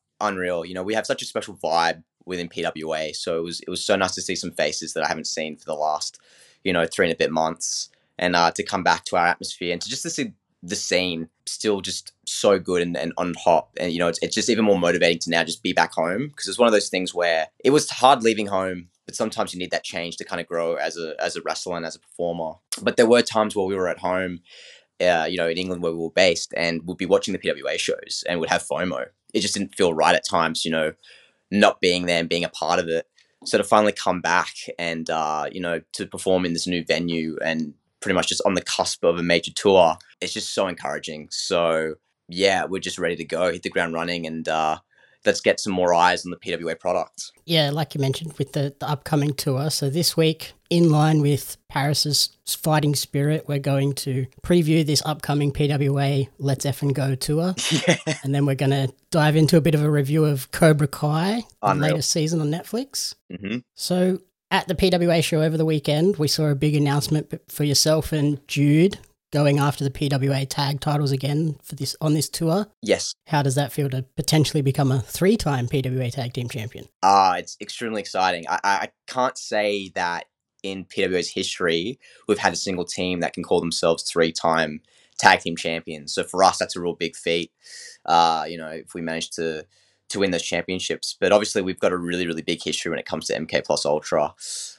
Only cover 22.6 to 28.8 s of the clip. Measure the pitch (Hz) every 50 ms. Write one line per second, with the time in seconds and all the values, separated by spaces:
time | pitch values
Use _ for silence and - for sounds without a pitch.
22.6 | _ _ - - - 120 113 - 120 113 120 120 120 - - 110 107 107 - 107
23.6 | 95 95 98 95 92 85 78 - 92 92 92 92 92 90 90 85 - _ - -
24.6 | - - - - _ _ _ - 90 90 87 82 80 82 90 87 85 82 85 87
25.6 | 92 92 92 87 87 82 82 82 82 82 - 90 95 92 85 - - - - -
26.6 | 85 85 85 82 80 87 90 - 95 85 98 101 - 107 95 - - 87 76 71
27.6 | 67 71 80 87 - - - - - - - - - - 87 85 80 78 90 87
28.6 | - - 76 76